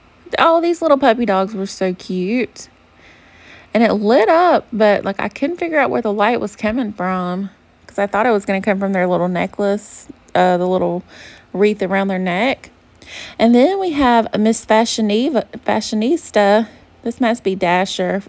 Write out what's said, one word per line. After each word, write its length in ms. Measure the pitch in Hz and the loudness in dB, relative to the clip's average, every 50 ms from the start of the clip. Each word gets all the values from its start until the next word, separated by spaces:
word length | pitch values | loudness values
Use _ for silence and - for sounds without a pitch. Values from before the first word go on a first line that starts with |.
| _ _ _ _ _ - - | _ _ _ _ _ -6 -2
Oh, 240 | - 269 330 330 339 | 0 2 2 2 2
these 220 | 339 339 349 - 339 | 2 0 -2 -2 0
little 160 | 311 285 269 | 2 2 4
puppy 260 | 285 262 269 262 240 | 4 2 2 2 0
dogs 300 | 208 196 190 190 208 220 | 0 0 0 0 -2 -4
were 100 | 190 196 | -6 -8
so 300 | 196 - - 190 185 180 | -8 -6 -4 -4 -4 -4
cute. 760 | - - - 185 185 180 190 233 254 233 - _ - - - _ _ _ _ _ _ _ - - - _ _ - - - - - - - _ - | -6 -8 -8 -6 -4 -2 -2 -2 -2 -4 -4 _ -14 -20 -20 _ _ _ _ _ _ _ -20 -20 -20 _ _ -20 -20 -20 -20 -20 -20 -12 _ 0
And 120 | 220 233 | 2 2
it 80 | 202 185 | 2 2
lit 360 | 208 208 208 240 302 453 415 | 2 2 2 4 4 4 4
up, 380 | 320 330 359 349 294 - - - - | 4 4 4 4 2 2 0 -4 -2
but, 320 | 202 220 208 202 - - | 2 2 4 4 2 0
like, 160 | 196 196 - | -4 -4 -4
I 80 | - 208 | -6 -6
couldn't 300 | - - 277 311 349 - | -6 -4 -4 -4 -4 -4
figure 200 | 349 330 311 302 | -4 -2 0 0
out 120 | 269 233 | 0 0
where 120 | 247 240 233 | 0 -2 -2
the 100 | 214 202 | -2 0
light 280 | 214 202 226 247 - | 0 2 2 0 0
was 160 | - 202 - | -4 -6 -6
coming 360 | - - 214 220 262 247 208 208 | -6 -4 -4 -2 -2 -4 -4 -6
from, 580 | - 180 185 185 185 180 180 180 185 196 190 - _ _ _ _ _ _ | -6 -4 -4 -4 -4 -4 -4 -4 -6 -6 -8 -12 _ _ _ _ _ _
'cause 140 | - - - | -10 -6 -4
I 80 | 202 202 | -4 -2
thought 180 | - 202 226 | 0 0 2
it 60 | 254 220 | 2 2
was 120 | 202 202 | 0 0
gonna 160 | - 196 190 | -2 -4 -2
come 200 | 196 220 196 190 | -2 -2 -2 -2
from 120 | 196 196 196 | -2 -2 0
their 140 | 185 180 | 0 0
little 220 | 180 180 170 175 185 | 0 0 0 0 -2
necklace, 800 | 180 175 170 - - - 208 202 202 214 - - - - - - - _ _ _ - | -2 -2 -4 -4 -4 -2 -2 0 0 -2 -4 -8 -16 -18 -20 -20 -20 _ _ _ 0
uh, 220 | - 180 185 180 | 2 2 2 2
the 100 | 175 180 | 2 0
little 380 | 180 185 180 175 175 175 180 - - - - - - - - - _ - | 0 0 0 0 -2 -2 -4 -8 -12 -18 -20 -20 -20 -20 -20 -18 _ -2
wreath 300 | 185 208 214 214 208 196 | 0 0 0 2 0 -2
around 260 | 175 196 196 196 196 | -2 -2 -2 -2 -2
their 100 | 190 185 | -2 -2
neck. 520 | 185 180 175 185 226 269 - - - - - _ _ _ _ _ - - - - - - - - | -2 -2 -2 -2 -2 -2 -2 -4 -8 -16 -20 _ _ _ _ _ -20 -20 -18 -18 -18 -16 -4 0
And 160 | 220 233 240 | 2 4 6
then 240 | 240 262 339 403 392 | 6 4 4 2 0
we 140 | 381 359 294 | -2 -2 0
have 340 | 285 277 247 240 233 220 - - | 2 2 4 4 4 2 2 0
Miss 300 | 196 214 220 233 - - | 0 2 2 0 0 0
Fashioniva-, 800 | - 220 220 233 226 - - 220 208 208 220 254 339 285 214 - - - - - | 2 2 2 2 2 0 -2 -2 0 0 0 0 0 0 -2 -4 -4 -8 -8 -4
Fashionista. 1000 | - 214 220 214 - - 214 214 254 349 320 - - - 214 208 196 202 220 226 - - - - _ _ _ - | -4 -2 -2 -2 -4 -2 -2 0 0 0 -2 -4 -2 0 2 4 4 4 4 2 -2 -6 -16 -20 _ _ _ -10
This 160 | 233 233 - | -8 -4 -2
must 240 | 262 226 233 233 - | -2 -2 -2 -2 -2
be 100 | 196 190 | -4 -2
Dasher, 680 | 190 190 170 175 180 190 190 - - 185 180 180 202 - | -2 0 0 2 0 0 -2 -4 -4 -2 -2 -2 -4 -6